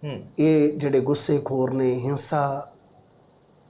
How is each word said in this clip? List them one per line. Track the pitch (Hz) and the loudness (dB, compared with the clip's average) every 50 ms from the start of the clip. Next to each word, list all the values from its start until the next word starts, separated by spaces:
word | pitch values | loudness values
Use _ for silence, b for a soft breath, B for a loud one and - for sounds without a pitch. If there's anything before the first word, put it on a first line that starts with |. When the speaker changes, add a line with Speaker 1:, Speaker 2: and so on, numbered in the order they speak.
| - | -12
Speaker 1:
ਹੂੰ। | 147 131 98 - - - - | -12 -12 -12 -14 -10 -4 0
Speaker 2:
ਇਹ | 151 156 160 156 147 147 151 | 2 4 4 4 4 2 2
ਜਿਹੜੇ | 151 143 143 131 131 | 0 -2 0 2 2
ਗੁੱਸੇਖੋਰ | 123 131 147 143 - - 151 143 143 - 135 131 131 131 131 | 2 2 0 0 0 0 0 0 0 -2 -2 0 0 0 0
ਨੇ, | 131 131 127 123 127 | 0 0 0 0 0
ਹਿੰਸਾ | 120 135 143 135 - - - 151 143 139 139 139 - - - - _ _ _ _ _ _ _ _ _ _ _ _ _ _ _ _ _ | -2 -4 -4 -4 -2 -2 0 0 0 0 -2 -6 -8 -12 -18 -20 _ _ _ _ _ _ _ _ _ _ _ _ _ _ _ _ _